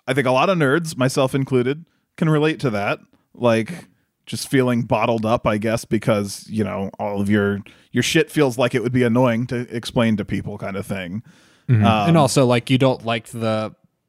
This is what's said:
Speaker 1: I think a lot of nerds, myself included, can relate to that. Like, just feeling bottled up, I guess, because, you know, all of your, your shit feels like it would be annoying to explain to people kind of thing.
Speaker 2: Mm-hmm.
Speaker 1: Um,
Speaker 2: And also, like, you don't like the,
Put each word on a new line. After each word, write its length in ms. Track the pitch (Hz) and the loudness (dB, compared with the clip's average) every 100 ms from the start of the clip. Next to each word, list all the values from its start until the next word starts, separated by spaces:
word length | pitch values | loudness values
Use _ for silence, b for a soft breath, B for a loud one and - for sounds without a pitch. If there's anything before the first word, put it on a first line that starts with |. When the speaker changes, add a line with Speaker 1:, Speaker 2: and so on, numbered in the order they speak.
| - | -4
Speaker 1:
I 60 | |
think 140 | 131 127 | -2 0
a 40 | |
lot 200 | 127 196 | 2 2
of 80 | 180 | 2
nerds, 360 | 139 156 160 | 2 0 -2
myself 400 | 143 131 143 131 | -2 0 0 0
included, 520 | 135 131 127 123 147 - _ _ - | 0 0 0 0 -4 -10 _ _ -4
can 100 | 165 | 0
relate 320 | 156 156 151 | 2 0 0
to 80 | 135 | -2
that. 300 | 104 104 151 - _ _ | -2 -4 -6 -10 _ _
Like, 540 | - 123 113 107 85 - _ _ _ - | -2 2 2 0 -8 -16 _ _ _ -12
just 200 | - - | -10 0
feeling 340 | 135 127 120 | 2 2 0
bottled 420 | 117 117 113 113 | 0 0 0 0
up, 220 | 110 117 123 | 0 0 0
I 100 | 107 | 0
guess, 280 | 110 117 - | 0 -4 -2
because, 600 | 110 - 104 101 - - | -2 0 0 -2 -8 -8
you 140 | 107 | -4
know, 280 | 101 98 98 - | -4 -4 -8 -6
all 220 | 104 101 | -6 -2
of 100 | 101 | 2
your, 300 | 107 101 101 - B B | 2 2 -2 -8 B B
your 100 | 120 | -2
shit 280 | - 160 151 | 0 0 0
feels 280 | 156 139 117 | 2 0 2
like 160 | 123 | 0
it 80 | 131 | 0
would 100 | 113 | 0
be 100 | 123 | 2
annoying 420 | 120 117 127 113 123 | 2 4 2 2 -4
to 120 | 120 123 | -6 -6
explain 420 | 117 - 127 113 104 | -10 -4 0 2 0
to 60 | |
people 340 | 98 98 98 104 | -2 -6 -6 -10
kind 180 | 104 95 | -8 -8
of 80 | - | -6
thing. 360 | 101 87 104 b b b b b | -8 -6 -10 b b b b b
Speaker 2:
Mm-hmm. 160 | 113 | 4
Speaker 1:
Um, 240 | 113 110 104 | 4 4 4
Speaker 2:
And 100 | 165 | 4
also, 260 | 135 - | 4 4
like, 240 | 127 120 - | 4 2 2
you 80 | 127 | 2
don't 260 | 131 127 113 | 2 0 -4
like 220 | 117 - | -6 -6
the, 460 | 117 113 110 110 - _ _ | -6 -2 -2 -4 -10 _ _